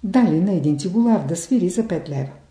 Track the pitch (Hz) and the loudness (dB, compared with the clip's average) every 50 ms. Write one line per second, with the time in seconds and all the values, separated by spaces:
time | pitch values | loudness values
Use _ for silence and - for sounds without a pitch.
0 | - 202 196 254 240 190 156 156 175 202 196 170 139 151 151 143 - 190 175 226 | -6 0 2 2 2 4 2 2 2 2 0 0 2 0 0 0 -2 -2 0 2
1 | 233 240 226 208 147 135 165 165 - - 262 247 180 180 185 - 220 - 175 156 | 2 4 2 2 2 -2 -6 -6 -2 0 0 2 2 0 0 -2 -4 -2 -4 -6
2 | - - 143 135 135 139 - - - _ | -6 -6 -6 -6 -6 -6 -8 -16 -20 _